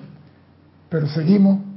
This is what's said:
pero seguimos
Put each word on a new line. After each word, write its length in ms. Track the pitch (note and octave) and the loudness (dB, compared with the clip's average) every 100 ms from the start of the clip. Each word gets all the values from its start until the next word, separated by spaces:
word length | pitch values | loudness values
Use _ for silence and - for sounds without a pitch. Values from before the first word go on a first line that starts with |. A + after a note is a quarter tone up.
| - - - _ _ _ _ _ _ | -14 -20 -20 _ _ _ _ _ _
pero 180 | D#3+ D3 | -6 -4
seguimos 520 | E3 D#3 G3+ G3 - - | -2 2 4 4 0 -4